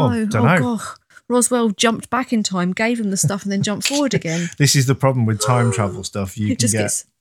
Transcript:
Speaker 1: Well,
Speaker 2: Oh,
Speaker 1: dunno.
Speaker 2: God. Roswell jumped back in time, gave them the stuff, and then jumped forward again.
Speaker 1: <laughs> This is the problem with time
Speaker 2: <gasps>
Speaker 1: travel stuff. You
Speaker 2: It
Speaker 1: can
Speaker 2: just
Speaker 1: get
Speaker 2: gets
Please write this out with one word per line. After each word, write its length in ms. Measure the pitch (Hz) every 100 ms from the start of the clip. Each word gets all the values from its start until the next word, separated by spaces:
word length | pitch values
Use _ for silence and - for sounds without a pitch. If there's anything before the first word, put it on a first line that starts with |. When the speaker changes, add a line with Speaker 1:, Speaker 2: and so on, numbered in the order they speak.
| 139
Speaker 1:
Well, 40 |
Speaker 2:
Oh, 140 | 233 214
Speaker 1:
dunno. 320 | 113 123 185 247 220
Speaker 2:
God. 40 | - - _ - -
Roswell 440 | 247 233 247 226
jumped 400 | 196 233 208 -
back 240 | 240 262
in 80 | 240
time, 300 | 202 185 180
gave 260 | 185 220 240
them 120 | 214
the 60 | 190
stuff, 280 | - 196
and 60 | 196
then 100 | 196
jumped 240 | 202 196 -
forward 240 | 277 285
again. 380 | 208 170 165 170
Speaker 1:
<laughs> 40 | -
This 180 | 143 143
is 80 |
the 100 | 127
problem 300 | 135 135 127
with 160 | 110 104
time 320 | - 123 120
Speaker 2:
<gasps> 60 | 113
Speaker 1:
travel 260 | 101 92
stuff. 320 | 98 104 95 -
You 120 | 104
Speaker 2:
It 20 |
Speaker 1:
can 80 | -
Speaker 2:
just 160 | 226
Speaker 1:
get 60 | 110
Speaker 2:
gets 240 | 104 - - _